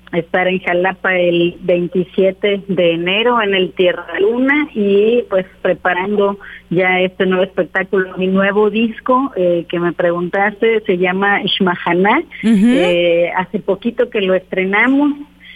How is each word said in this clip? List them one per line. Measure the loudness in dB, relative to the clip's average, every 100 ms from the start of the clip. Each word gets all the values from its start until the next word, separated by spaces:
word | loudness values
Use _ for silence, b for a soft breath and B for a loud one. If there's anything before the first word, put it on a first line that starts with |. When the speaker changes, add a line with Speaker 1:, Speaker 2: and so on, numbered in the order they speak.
| -8
Speaker 1:
estar | -6 -2 0 0
en | -2
Jalapa | -2 0 0 -2 -2 0
el | 2 2 0 -2
veintisiete | -2 0 0 -2 -4 0 0 0 -2 -2 -4
de | 0 2
enero | 0 -2 0 2 0
en | 0
el | 0 -2
Tierra | 0 0 0 -6 -2
Luna | 0 2 2 0 0
y | -2 2 2 4 2 0
pues | -2 -4 -4
preparando | -2 0 -2 -2 -2 0 0 -2 B B -4
ya | 0 2 0
este | 0 0 0
nuevo | 0
espectáculo, | 0 -2 -4 -4 -2 -2 -2 -4
mi | -2
nuevo | 0 2 2 2
disco, | 0 -2 -4 -2 0 0 -2
eh, | 0 0 -2
que | -4
me | -4
preguntaste, | -2 -4 -2 -4 -2 -2 0 0 0
se | 0 0
llama | 0 0 0 0
Shmahana. | -2 -2 -2 -2 -2 0 2 0 -2 B
Speaker 2:
Ujú. | 2 4 4
Speaker 1:
Eh, | 2 2 2 2 2 0 -2
hace | -4 -6
poquito | -4 -4 -4 -2 -2
que | -2
lo | 0
estrenamos | -2 -2 -4 -2 0 2 2 0 -2 -10 -20 B